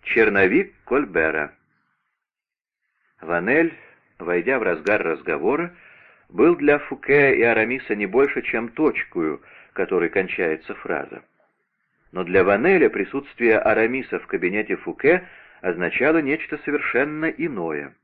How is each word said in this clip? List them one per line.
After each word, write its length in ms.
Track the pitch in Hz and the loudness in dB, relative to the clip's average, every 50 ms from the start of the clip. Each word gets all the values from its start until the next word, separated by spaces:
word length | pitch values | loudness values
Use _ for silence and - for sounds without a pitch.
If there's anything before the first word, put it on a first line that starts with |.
| _ - | _ -2
Черновик 640 | - 117 113 107 101 98 98 92 104 143 196 - _ _ _ | 2 2 2 4 4 4 4 4 4 2 0 0 _ _ _
Кольбера. 680 | - 120 139 147 110 87 85 80 80 76 78 76 73 - _ _ _ _ _ _ _ _ _ _ _ _ _ _ _ _ _ _ _ _ _ _ _ _ _ _ _ _ _ _ _ _ _ | -2 -2 -2 -2 0 -2 0 0 0 0 -2 -4 -6 -8 _ _ _ _ _ _ _ _ _ _ _ _ _ _ _ _ _ _ _ _ _ _ _ _ _ _ _ _ _ _ _ _ _
Ванель, 540 | - 80 85 85 87 104 131 156 170 165 156 - - - _ _ _ _ _ _ | -6 -4 -2 -2 0 2 2 2 2 0 -2 -8 -20 -20 _ _ _ _ _ _
войдя 400 | 90 82 87 90 85 107 135 131 | -4 -2 0 0 0 0 -2 0
в 60 | 110 | 0
разгар 400 | 95 87 78 76 92 104 104 85 | -2 -2 -2 0 0 0 0 0
разговора, 720 | 82 80 69 65 80 80 71 71 95 131 151 170 175 175 - - - - - - - - _ _ _ | -2 -4 -4 -4 -6 -4 -2 0 0 0 0 -2 -6 -10 -18 -20 -20 -20 -20 -20 -20 -20 _ _ _
был 260 | - 87 - 165 175 | 0 4 4 4 4
для 240 | 151 143 147 147 147 | 4 4 2 2 2
Фуке 560 | 147 - 139 131 - - 139 147 143 139 131 | 0 -6 -12 -12 -2 2 4 4 6 4 4
и 80 | - 110 | 4 4
Арамиса 520 | 117 113 110 110 113 123 131 - - 113 | 4 4 2 2 0 -2 -8 -4 -6 -4
не 120 | 104 104 95 | -4 -4 0
больше, 340 | 95 123 139 143 - 139 | 2 2 2 2 0 -4
чем 280 | - - - 117 113 117 | -6 -4 -4 -4 -6 -6
точкою, 680 | - - 156 151 - - - - - 92 82 78 73 69 - - - - - _ _ | -4 0 0 0 0 -2 -8 -6 -4 -4 -2 -2 -4 -6 -12 -18 -20 -20 -20 _ _
которой 360 | 101 95 87 98 90 85 85 | -6 -4 0 0 0 0 0
кончается 640 | - 98 95 92 - - 95 82 78 78 - - 104 | 0 -2 -2 -2 -4 -4 -2 -2 -2 -4 -6 -14 -16
фраза. 480 | - - - 90 76 69 - - 60 - _ _ _ _ _ _ _ _ _ _ _ _ _ _ _ _ _ | -14 -8 -6 -6 -6 -6 -10 -14 -20 -20 _ _ _ _ _ _ _ _ _ _ _ _ _ _ _ _ _
Но 120 | - 90 92 | -8 -8 -6
для 200 | 85 90 95 92 | 0 2 4 4
Ванеля 460 | 92 101 101 123 175 196 185 147 110 | 4 4 2 4 2 4 4 4 2
присутствие 720 | - 104 101 - - 139 139 - - - 117 117 110 107 | 2 0 -6 -4 -6 -8 -8 -8 -10 -2 2 2 2 4
Арамиса 580 | - 107 110 104 110 113 123 135 123 - - 87 | 2 2 2 2 2 0 -2 -4 -8 -6 -8 -8
в 80 | - | -8
кабинете 520 | - - 92 85 90 92 104 107 - 85 82 | -6 -6 -4 -2 -2 -2 -2 -4 -4 -6 -6
Фуке 500 | - - - - - 135 170 180 180 - - - - - - - | -6 -10 -10 0 2 2 2 2 0 -6 -20 -20 -20 -20 -20 -8
означало 560 | - 92 87 85 90 82 - - 120 143 160 165 151 | -6 -6 -4 -2 -4 -4 -2 0 0 2 2 2 2
нечто 340 | 135 143 156 - - 156 147 - | 0 -2 -4 -4 -10 -12 -10 -8
совершенно 600 | - 147 147 - - - 120 135 147 151 151 156 | -4 -4 -4 -4 -2 0 0 -2 -2 -4 -6 -6
иное. 680 | 160 156 - 160 170 135 101 85 82 78 73 71 69 _ _ | -6 -6 -4 -6 -6 -6 -6 -6 -6 -6 -6 -8 -10 _ _